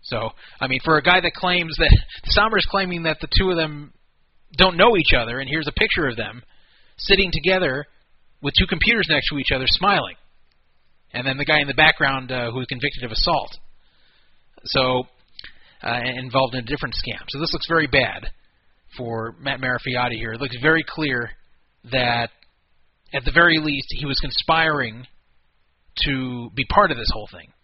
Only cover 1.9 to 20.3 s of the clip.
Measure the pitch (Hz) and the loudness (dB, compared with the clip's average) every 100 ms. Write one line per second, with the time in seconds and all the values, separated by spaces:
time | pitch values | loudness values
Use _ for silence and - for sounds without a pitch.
1.9 | - - - - 208 214 214 - 196 190 | 8 8 -10 0 2 4 2 0 -2 -2
2.9 | 170 165 151 156 - 190 170 156 147 147 | -2 -2 -4 0 2 2 2 -2 -4 -14
3.9 | _ _ _ _ _ _ 139 185 170 220 | _ _ _ _ _ _ 2 2 8 6
4.9 | 208 151 131 113 123 135 156 147 - 220 | 6 4 4 2 -6 -4 -4 -4 0 0
5.9 | - 143 113 104 117 - - _ _ _ | 2 0 -2 -8 -10 -20 -20 _ _ _
6.9 | - - 190 190 165 160 185 165 131 147 | -12 2 2 2 0 0 2 0 -2 -8
7.9 | _ _ _ _ _ 143 - 185 180 - | _ _ _ _ _ -2 2 2 2 2
8.9 | 226 160 147 - 147 131 135 127 - 190 | 2 2 0 0 -4 -2 -2 0 2 2
9.9 | 190 104 85 _ _ _ _ _ _ _ | 2 -2 -10 _ _ _ _ _ _ _
10.9 | _ _ 120 131 131 143 151 143 135 156 | _ _ -6 -6 -4 0 0 0 4 4
11.9 | - 143 135 127 127 120 123 123 127 120 | 4 0 0 -4 -4 -4 -6 -8 -6 -6
12.9 | - 123 110 - 156 - - - - _ | -6 -6 -2 0 0 -2 -14 -18 -20 _
13.9 | _ _ _ _ _ _ - 113 143 127 | _ _ _ _ _ _ -18 -4 0 0
14.9 | 127 127 _ _ - - - - _ - | 0 -4 _ _ -20 -20 -20 -20 _ -6
15.9 | 120 123 127 127 131 131 127 113 143 139 | -4 -4 -6 -2 0 0 -2 -6 -6 -6
16.9 | - - 104 - 139 160 147 - 165 151 | -6 -6 -8 -12 -8 -6 -4 0 0 2
17.9 | 135 117 - - - _ _ _ _ - | 2 2 -4 -10 -10 _ _ _ _ -20
18.9 | - 120 113 113 - 139 139 131 123 - | -12 -6 -6 -6 -8 -8 -4 -2 -2 -2
19.9 | 123 123 113 113 | -2 -2 -2 -6